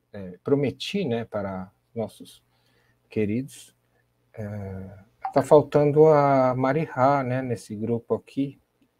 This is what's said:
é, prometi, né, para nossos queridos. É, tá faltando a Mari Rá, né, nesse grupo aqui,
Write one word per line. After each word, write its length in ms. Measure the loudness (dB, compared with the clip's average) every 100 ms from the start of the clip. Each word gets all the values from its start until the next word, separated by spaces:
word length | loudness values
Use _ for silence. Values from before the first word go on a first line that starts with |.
| _
é, 280 | -16 -14 -10
prometi, 640 | -2 0 0 -4 -6 -4 -2
né, 180 | -4
para 460 | -4 -6 -6 -8 -12 _ _
nossos 480 | -10 -8 -12 -20 -20 _ _ _ _ _ _ _
queridos. 680 | -2 -2 -2 -6 -14 -20 _ _ _ _ _ _
É, 640 | -14 -10 -10 -10 -12 -14 -18 -20 _ -4
tá 120 | -2
faltando 640 | 4 4 6 2 4 6 6
a 480 | 6 4 4 2 0
Mari 300 | 0 0 -4
Rá, 380 | 2 2 2
né, 200 | 0 -4
nesse 320 | -4 -6 -8 -8
grupo 400 | -4 -4 -2 -6
aqui, 440 | -4 -6 -6 -8 _ _ _